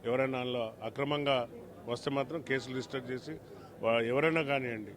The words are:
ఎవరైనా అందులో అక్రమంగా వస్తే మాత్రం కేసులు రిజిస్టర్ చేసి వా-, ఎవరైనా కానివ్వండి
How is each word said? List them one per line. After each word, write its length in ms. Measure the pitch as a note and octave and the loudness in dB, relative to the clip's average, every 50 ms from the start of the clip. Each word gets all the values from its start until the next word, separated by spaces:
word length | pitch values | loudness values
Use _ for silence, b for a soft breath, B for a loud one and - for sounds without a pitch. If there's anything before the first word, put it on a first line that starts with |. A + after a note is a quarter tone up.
| A2 | 0
ఎవరైనా 340 | A#2 A#2+ C3 C3+ C3 C3 B2+ | 2 2 2 2 2 0 -2
అందులో 340 | B2 B2 B2 B2 A2+ A2 A2+ - | -2 0 0 0 -2 -4 -6 -6
అక్రమంగా 640 | A2 A2+ G#2+ D#3 C#3+ C#3+ D3 D3 C#3+ C#3+ C3+ B2 A#2+ A2+ - - - - - - - | -8 -6 -2 -2 0 2 2 2 4 4 4 4 2 -2 -6 -14 -14 -14 -16 -12 -4
వస్తే 240 | A#2 A#2+ A#2 - D3 | -4 -4 -2 -2 0
మాత్రం 320 | C#3 C#3 C3+ B2+ D#3 E3 | 0 0 0 0 -4 -6
కేసులు 320 | C3 - C3+ C3+ A#2+ B2+ B2+ | 0 0 0 0 0 -2 -4
రిజిస్టర్ 360 | C3 B2 - - C3+ B2 B2 | -6 -4 -4 -6 -6 -4 -4
చేసి 220 | B2+ B2 - D3+ D#3 - B B B B B B B B | -6 -6 -6 -8 -10 -10 B B B B B B B B
వా-, 220 | - A2+ A2+ A#2 | 4 4 6 6
ఎవరైనా 400 | A#2 A#2 B2 C#3 D3 D#3+ D#3+ E3 | 4 4 4 4 4 6 4 4
కానివ్వండి 480 | D3+ C#3 C#3 C#3 C3 B2 A#2 A2 G#2+ G2+ G2+ | 2 2 2 0 0 -2 -4 -4 -6 -8 -12